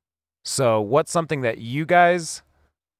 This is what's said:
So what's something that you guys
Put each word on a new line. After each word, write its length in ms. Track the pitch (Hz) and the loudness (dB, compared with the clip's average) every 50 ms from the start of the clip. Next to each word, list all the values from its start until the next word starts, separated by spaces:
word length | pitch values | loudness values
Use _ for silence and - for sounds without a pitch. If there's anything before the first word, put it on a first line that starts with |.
| _ _ _ _ _ _ _ _ - | _ _ _ _ _ _ _ _ -12
So 340 | - - - 135 117 110 110 | -8 -4 0 2 2 2 2
what's 320 | 107 101 123 151 165 - | 0 2 0 0 0 0
something 300 | - 175 165 139 151 131 | -2 -4 -2 -2 -4 -4
that 160 | 127 117 - - | -2 -4 -4 -6
you 260 | 113 117 123 147 160 | -8 -8 -6 -6 -2
guys 580 | 151 175 175 175 175 180 180 160 - - - _ _ _ _ _ _ _ _ _ _ _ | 2 4 4 6 4 2 0 -4 -10 -12 -14 _ _ _ _ _ _ _ _ _ _ _